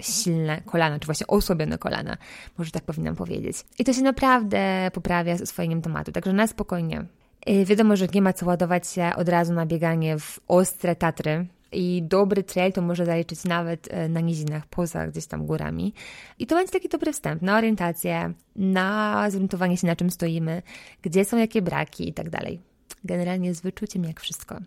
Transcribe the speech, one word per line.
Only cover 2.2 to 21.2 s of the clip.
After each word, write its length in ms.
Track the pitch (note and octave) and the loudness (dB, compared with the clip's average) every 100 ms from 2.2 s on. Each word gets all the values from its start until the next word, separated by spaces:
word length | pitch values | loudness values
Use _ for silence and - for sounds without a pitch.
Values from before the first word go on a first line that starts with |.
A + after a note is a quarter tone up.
| - - - - | -12 -20 -18 -10
może 140 | E3 | -6
tak 120 | D#3+ | -6
powinnam 320 | - D#3 D#3+ E3 | -6 -6 -4 -4
powiedzieć. 420 | F3 E3+ - - - - | -6 -6 -6 -8 -12 -2
I 40 | |
to 100 | B3 | 0
się 80 | B3+ | 4
naprawdę 920 | C4+ B3+ C4+ B3+ G#3+ G3 G3 F#3+ F#3 | 2 4 4 4 4 0 2 0 0
poprawia 440 | F#3 F3 F3 E3+ F3 | -2 0 0 2 -2
z 40 | |
oswojeniem 400 | F3+ - E3+ E3 | -4 -4 -2 -2
tematu, 300 | D#3+ D3+ D3+ | -2 -4 -4
także 220 | E3 F3+ | -4 0
na 140 | G3 A3 | 2 2
spokojnie. 580 | - G3+ F3 E3 - F3 _ _ _ - | 0 -4 -2 -2 -4 -8 _ _ _ 2
Y, 160 | G3 F#3+ | 4 6
wiadomo, 300 | G#3 A3 G3+ | 6 6 6
że 120 | F3+ | 4
nie 80 | G3 | 4
ma 120 | F#3+ | 4
co 120 | F3+ F3 | 2 0
ładować 420 | F3 F3 F3+ - | 2 2 2 0
się 240 | - E3+ - | -2 0 0
od 140 | F3 | 2
razu 240 | F3 E3+ | 4 4
na 120 | E3+ D#3+ | 2 0
bieganie 540 | E3 E3 E3 D#3+ D#3 | 0 2 2 0 -2
w 200 | - - - | -6 -12 4
ostre 480 | F3+ F#3 - F3 E3+ | 4 4 0 -2 2
Tatry 520 | E3+ - D3+ D#3 F3+ _ _ - | 0 0 -2 -2 -2 _ _ -4
i 280 | F3+ F3+ | 0 0
dobry 400 | D#3+ F#3 G3+ G3+ | 2 4 4 2
trail 300 | F#3+ F#3 F#3 | 0 0 2
to 80 | F#3 | 2
może 240 | F3 F3 E3+ | 0 0 2
zaliczyć 380 | E3 E3+ D#3+ | 2 0 -4
nawet, 500 | F3+ E3+ E3 E3 - | -2 0 0 -4 -6
e, 160 | F3 D#3+ | -4 -2
na 100 | E3 | 0
nizinach, 480 | E3 D#3+ D3+ D3+ - | 0 0 -2 -4 -6
poza 400 | - E3+ E3 D#3+ | -4 -4 -2 -6
gdzieś 200 | D#3 - | -6 -8
tam 180 | D#3 D3+ | -8 -4
górami. 480 | D#3 D3+ E3 F#3 - - - - - | -4 -4 -4 -4 -6 -16 -18 -20 -10
I 80 | A#3 | 0
to 80 | E4 | 2
będzie 160 | F#4 | 2
taki 180 | F#4 F4 | -2 -2
dobry 240 | D#4 D#4+ | -2 -2
wstęp 280 | D4+ - D#3+ | -2 -4 -2
na 160 | F3+ G#3+ | 2 2
orientację, 760 | A3+ G#3 F3 E3 F3+ E3 E3+ E3 _ - | 4 2 0 -2 -2 -2 -4 -8 _ -2
na 720 | F#3+ F#3 F#3+ G#3+ G#3+ G#3 G#3 | 0 2 2 0 0 0 0
zorientowanie 480 | G3 F#3+ F3+ F3+ F3+ | 0 -2 0 0 2
się, 100 | F3 | 0
na 80 | E3 | 2
czym 160 | F3 | 0
stoimy, 500 | - E3+ E3 D#3+ E3+ - - - - | 0 -2 -2 -2 -4 -8 -20 -20 -10
gdzie 240 | F3+ F3+ | -2 2